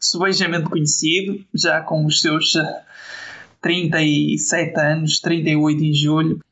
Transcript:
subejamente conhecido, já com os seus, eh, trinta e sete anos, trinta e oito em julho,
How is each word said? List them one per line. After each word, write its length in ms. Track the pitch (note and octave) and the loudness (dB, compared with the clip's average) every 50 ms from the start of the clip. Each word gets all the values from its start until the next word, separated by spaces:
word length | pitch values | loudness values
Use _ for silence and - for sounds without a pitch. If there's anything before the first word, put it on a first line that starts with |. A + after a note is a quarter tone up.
subejamente 720 | - - - E3+ F3+ G3 F#3+ - F#3 E3 E3+ E3+ D#3 - | -4 -2 0 0 0 0 2 0 0 0 0 -2 -2 -2
conhecido, 720 | - E3 D3+ D3 - - - D#3+ E3 F#3+ F#3+ G3 G3 - - _ - | -2 0 0 0 0 0 0 0 0 0 0 -2 -6 -8 -8 _ -6
já 280 | - - E3 D#3 D#3+ | -2 0 0 0 0
com 240 | D#3 - E3 D#3 D3+ | -2 -2 -2 0 0
os 160 | D3+ D3+ - | 0 0 0
seus, 340 | - E3 D3+ D#3+ D#3 - - | 0 0 0 2 2 0 0
eh, 260 | E3 D3+ - - - - - - - - - - - - - - - - - _ _ | 0 0 -2 -4 -10 -14 -18 -20 -20 -18 -18 -16 -16 -16 -16 -18 -20 -20 -20 _ _
trinta 400 | - E3 F3 F3+ E3+ D3+ E3 D#3+ | -2 -2 0 0 0 0 0 2
e 380 | D#3 D3+ D3 D3 D3 D3+ D3+ D3 | 2 2 2 2 2 2 0 0
sete 420 | - - E3+ E3+ E3 D#3+ - D#3+ | 0 0 0 0 0 0 0 0
anos, 400 | D3+ D3+ D#3 D#3+ D#3 D#3 - - | 2 2 2 0 0 0 0 0
trinta 300 | - - E3+ E3 D#3+ E3 | 0 0 0 0 2 2
e 60 | D3+ | 2
oito 280 | D3+ D3+ D3+ D3+ D3+ D#3 | 2 2 2 2 2 2
em 80 | D3+ | 2
julho, 460 | D3 C#3+ D3+ D3 D#3 D#3+ D#3+ D#3+ - - - _ | 2 2 2 2 2 2 2 0 -2 -4 -8 _